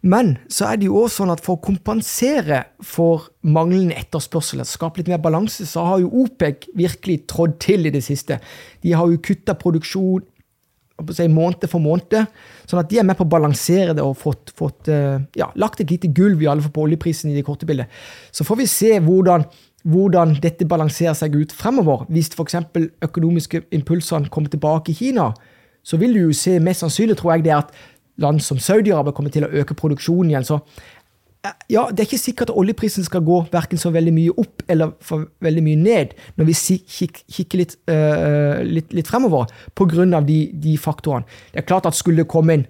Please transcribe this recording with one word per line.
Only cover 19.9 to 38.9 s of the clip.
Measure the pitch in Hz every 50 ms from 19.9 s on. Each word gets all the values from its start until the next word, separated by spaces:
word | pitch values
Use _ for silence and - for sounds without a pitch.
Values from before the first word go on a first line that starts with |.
| 156 180 196 202 180 180 170 160 151 139
dette | 156 170 165 - 185
balanserer | 151 175 165 156 151 147 - 170 165 156
seg | 151 165 156 147
ut | 147 156 156 -
fremover. | - - 208 254 269 190 156 139 123 - -
Hvis | 160 165 160 156 -
for | - 160 -
eksempel | - 175 170 160 _ 175 160 160 _ _ -
økonomiske | 156 - 175 160 160 175 165 156 - - 165 - _ -
impulsene | 160 139 - 165 180 160 - 175 156 143 - -
kommer | 160 151 143
tilbake | - 151 143 151 156 160 156 -
i | 160 -
Kina, | 233 262 262 233 160 113 110 - _ _ _ _ _ _ _ _ _
så | - - 160
vil | 196 247 240
du | 208 175
jo | 160 151
se | 147 - 190 185 175
mest | 160 185 180 - -
sannsynlig, | 160 - - 214 226 208 -
tror | - 175 165
jeg, | 165 160
det | 165 156
at | 147 147 - - - - - _ _ _ _ _ -
land | 156 143 147 156 139
som | - 143 127
Saudi-Arabia | - - 190 214 214 208 185 156 143 143 143
kommer | - 143 143
til | - 156 147
å | - - 147
øke | 147 - 156
produksjonen | - - 156 143 135 - - 170 180 185 165 151
igjen. | 135 127 -
Så, | 151 143 - _ _ - - - - - _ _ _ _ _ _ _ _ -
eh, | 196 - _ - _
ja, | 220 214 247 240 214
det | 180
er | 214 214
ikke | - 240
sikkert | - - 240 - 247 -
at | - -
oljeprisen | 185 196 226 - - 214 - - 185
skal | 160 - 185 160
gå | 156 175 180 170 160 -
hverken | 175 160 - 180 160
så | - 175 160
veldig | 165 165 165 165
mye | 160 165 170 -
opp | - 214 - _ _ -
eller | - 180 160 160 156 - _
for | - - 165 156 156 - _ _ 180
veldig | 170 156 165 160
mye | 156 156 151
ned | 165 208 233 202 147 - - - - - - -
når | 160 156
vi | 165 -
si-, | - - 190 180 _
kik-, | - - - 185 160 _ - _ _
kikker | - - 180 - - 180
litt, | 180 165 - _ _
eh, | - 165 156 151 151 151 151 165 147 147 147 147 143 143 - -
litt, | - 165 160 160 -